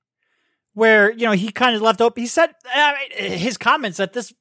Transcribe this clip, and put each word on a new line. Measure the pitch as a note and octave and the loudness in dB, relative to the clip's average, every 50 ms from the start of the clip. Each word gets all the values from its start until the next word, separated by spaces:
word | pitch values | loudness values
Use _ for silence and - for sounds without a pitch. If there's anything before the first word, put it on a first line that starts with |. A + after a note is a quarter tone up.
| _ _ _ _ _ _ _ _ _ _ _ _ _ _ - | _ _ _ _ _ _ _ _ _ _ _ _ _ _ -4
where, | G#3 A3 A3 A3 G#3+ G3+ G#3 | 0 4 4 6 6 4 2
you | A#3 A3+ A#3+ | 0 0 -2
know, | A3+ G#3 | 0 0
he | F#3 F#3+ A3+ | 0 -2 -4
kind | - - B3+ B3+ A#3 | -4 0 0 0 2
of | G#3+ | 2
left | G#3+ A3+ A3 - | 0 0 2 2
open, | A#3 A#3 A#3 B3 A#3 | 2 0 0 -2 -8
he | A#3 | -4
said, | - - A3 - - _ - B3+ B3 | 0 0 0 0 -2 _ -12 -6 -2
I | C#4 D4 D4 C#4+ C#4 C#4 B3+ - - | 0 0 0 0 -2 -6 -12 -10 -10
mean, | G3 G3 F#3 F3 | -8 -8 -6 -6
his | E3+ B3+ A3+ - | -4 -6 -6 -2
comments | - A#3 C4+ D#4 C4+ G#3 E3 - | 0 0 0 0 0 -4 -6 -4
at | G3 F#3 - | -6 -6 -6
this, | B3 A#3 - - _ | -8 -10 -12 -14 _